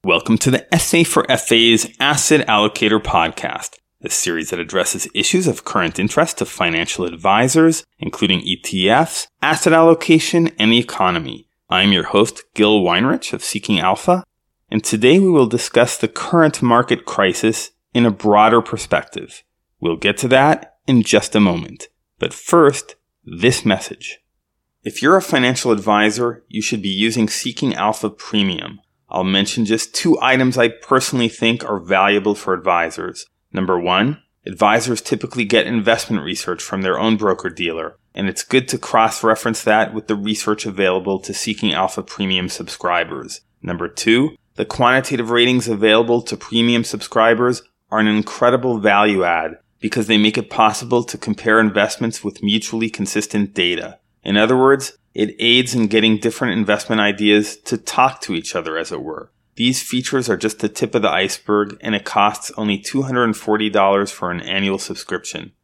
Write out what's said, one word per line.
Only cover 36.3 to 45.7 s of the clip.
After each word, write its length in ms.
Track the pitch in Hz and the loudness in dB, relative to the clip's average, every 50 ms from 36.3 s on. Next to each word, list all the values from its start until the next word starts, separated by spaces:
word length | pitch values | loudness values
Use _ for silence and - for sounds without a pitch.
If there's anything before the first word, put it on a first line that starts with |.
| 87 - - - 87 - | -10 -8 -8 -8 -8 -8
from 200 | - - - 95 | -8 -8 -6 -4
their 140 | 95 92 90 | -2 -2 -2
own 200 | - 101 113 113 | 0 0 0 0
broker-dealer, 800 | 101 107 98 92 - - 90 82 - 87 82 80 82 80 82 - _ _ _ _ | 2 0 0 -2 -2 -4 -10 -8 -6 -6 -6 -6 -6 -8 -10 -12 _ _ _ _
and 140 | - 98 95 | -6 -6 -6
it's 160 | 90 - - | -6 -6 -6
good 240 | _ - 131 127 - | _ 0 0 0 0
to 100 | - 127 | -8 -8
cross-reference 880 | - - - 113 110 110 - - - 113 110 - - 123 110 - - | -6 0 2 2 2 2 0 0 0 0 0 2 0 -4 -4 -2 0
that 280 | 110 107 107 107 95 | 2 2 2 2 0
with 140 | 107 110 - | -4 -10 -6
the 80 | - 107 | -4 -6
research 500 | 104 98 107 107 104 - 107 107 - - | -4 -2 -4 -6 -4 -2 -4 -4 -4 -4
available 540 | 113 95 95 98 92 92 95 92 98 98 95 | -10 -4 -2 0 0 0 0 -2 -2 -4 -4
to 120 | - - 98 | -6 -10 -10
Seeking 380 | - - 113 104 - - 101 | -8 -6 -6 -4 -2 -2 -2
Alpha 320 | 76 85 95 92 - - 90 | 0 -2 -2 -2 -4 -8 -12
Premium 440 | - - - 101 95 92 92 90 87 | -12 -6 -6 -4 -2 -2 -2 -2 -4
subscribers. 920 | - - 87 - - - - 90 87 85 85 85 78 67 - - - - _ _ _ _ | -8 -10 -12 -14 -12 -8 -4 -2 -2 -2 -2 -4 -8 -12 -12 -14 -16 -18 _ _ _ _
Number 280 | - 90 90 85 87 85 | -10 -8 -6 -6 -6 -8
two, 480 | - - - 110 113 123 139 156 - _ _ _ _ | -8 -2 2 2 4 4 2 0 -4 _ _ _ _
the 100 | - 107 | -8 -6
quantitative 640 | - - - 127 120 127 135 131 - 139 117 120 110 | -6 -2 0 2 2 2 2 0 0 -2 -2 0 0
ratings 360 | 120 120 120 123 127 127 117 | 2 2 4 4 2 0 0
available 560 | 117 | -2